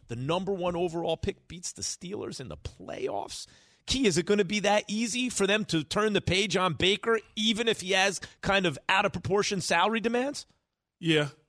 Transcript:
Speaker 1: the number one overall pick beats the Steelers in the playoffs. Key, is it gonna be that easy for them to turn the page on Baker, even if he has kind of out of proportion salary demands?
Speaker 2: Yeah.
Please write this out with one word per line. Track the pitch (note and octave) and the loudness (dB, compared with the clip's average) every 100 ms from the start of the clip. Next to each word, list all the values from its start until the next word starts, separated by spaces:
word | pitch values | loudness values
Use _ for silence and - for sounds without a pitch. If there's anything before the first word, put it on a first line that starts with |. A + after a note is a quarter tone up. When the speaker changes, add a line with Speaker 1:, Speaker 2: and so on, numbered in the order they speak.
| - | -12
Speaker 1:
the | A#2+ | -8
number | C3 F3 F#3+ | -4 -4 -2
one | G3 F3+ | -4 -2
overall | F3 F3+ E3 E3 E3 | -2 -2 -2 -4 -2
pick | - - - | -4 -6 -10
beats | E3 - | -14 -12
the | - | -8
Steelers | - - F3 G#3 - - | -8 -8 -10 -8 -8 -10
in | B2 | -12
the | D2+ | -12
playoffs. | - - - - - G2+ - - - - _ _ - | -12 -14 -12 -8 -6 -6 -8 -10 -14 -20 _ _ -4
Key, | C4 A3 | 2 4
is | D#3+ | 4
it | E3+ | 4
gonna | G#3 | 2
be | F3 G#3 | 2 0
that | G3 G#3 - | 2 2 2
easy | G#3+ A#3 B3 B3 | -2 -2 -2 -2
for | - G3 | 0 2
them | G#3+ G#3 | 2 0
to | E3 | -2
turn | D3 G3+ G#3+ | 0 0 2
the | G3 | 2
page | - F3+ G#3 F#3 | 2 2 2 2
on | F#3 | 0
Baker, | C3 F3 G#3 - A3+ - - | 2 2 2 2 0 -2 -2
even | A3 G#3+ A#3 | 0 2 2
if | G#3 | 0
he | F#3 | 2
has | F#3+ G3 F3+ - - | 2 2 0 -8 -6
kind | - G3 F3+ | 0 2 2
of | C3+ - | 0 0
out | F#3+ | 2
of | G3+ | 2
proportion | F3+ - G3+ G3 G3 | -2 0 0 0 -2
salary | - E3+ G3 A3 | 0 2 2 2
demands? | G#3+ A#3+ C4+ - - _ _ _ _ - | 0 0 -2 -6 -12 _ _ _ _ -4
Speaker 2:
Yeah. | E3 D#3 C#3+ - | 2 2 2 -4